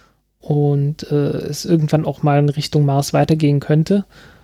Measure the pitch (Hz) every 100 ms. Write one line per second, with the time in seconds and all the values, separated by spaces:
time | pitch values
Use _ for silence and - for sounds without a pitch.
0 | _ _ _ _ - 147 147 143 143 151
1 | - 147 143 139 - 151 - 165 151 156
2 | 160 143 147 143 147 143 - 151 143 139
3 | 143 143 147 160 147 143 - 151 160 202
4 | 196 - - -